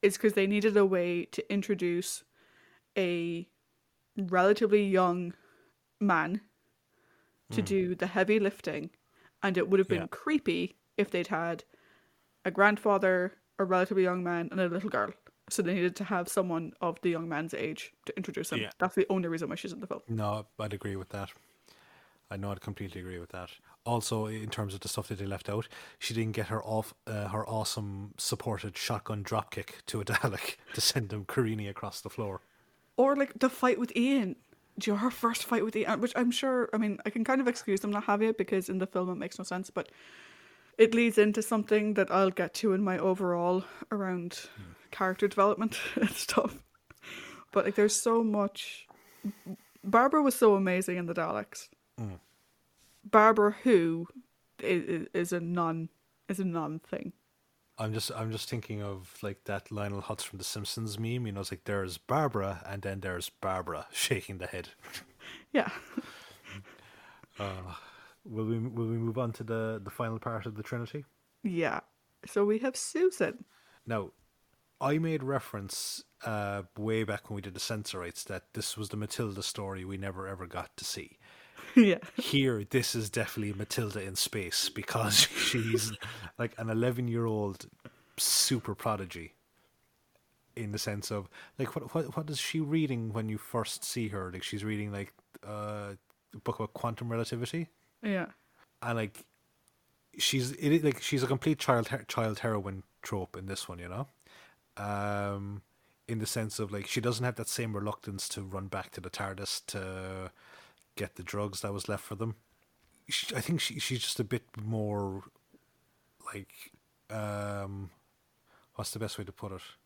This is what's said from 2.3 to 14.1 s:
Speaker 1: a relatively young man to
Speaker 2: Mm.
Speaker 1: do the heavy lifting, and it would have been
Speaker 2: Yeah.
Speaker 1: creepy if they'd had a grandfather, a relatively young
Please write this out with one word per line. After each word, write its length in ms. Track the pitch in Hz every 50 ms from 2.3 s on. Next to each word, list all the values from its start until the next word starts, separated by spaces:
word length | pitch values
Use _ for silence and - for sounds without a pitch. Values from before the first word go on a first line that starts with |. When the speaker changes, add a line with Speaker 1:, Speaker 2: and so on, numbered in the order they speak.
| _ _ _ _ _ _ _ _ _ _ _ _ _
Speaker 1:
a 520 | - 190 175 175 170 170 170 170 165 180 _ _ _ _ _ _ _ _ _ _ _ _ _ _
relatively 680 | - 196 175 180 185 180 196 208 202 233 208 202 214 208
young 480 | 196 190 185 185 180 175 180 180 170 180 - _ _ _ _ _ _ _ _ _ _ _ _
man 420 | 208 202 180 160 156 160 180 208 - _ _ _ _ _ _ _ _ _ _ _ _ _ _ _ _ _ _ _ _ _
to 120 | - - 202
Speaker 2:
Mm. 40 |
Speaker 1:
do 280 | 202 202 190 185 180 180
the 120 | 175 -
heavy 320 | 185 175 214 190 196 214 220
lifting, 520 | 208 196 202 - - - 156 151 151 170 _ _ _ _ _ _ _ - _ _ -
and 140 | 202 190 180
it 100 | 170 170
would 100 | 196 190
have 80 | 190 185
been 140 | 190 170 165
Speaker 2:
Yeah. 60 | -
Speaker 1:
creepy 680 | - - - - 311 294 - - 170 175 175 190 - _ _ _ _
if 140 | - 202 202
they'd 160 | - 180 175
had 380 | - 202 160 165 170 170 - - _ _ _ _ _ _ _ _ _ _ _ _ _ _ _ _
a 60 | 190
grandfather, 880 | 180 190 196 208 208 202 - 220 202 196 202 190 185 180 180 185 - _ _ _ _ -
a 60 | 196
relatively 380 | 180 185 180 180 185 202 190 185
young 180 | 180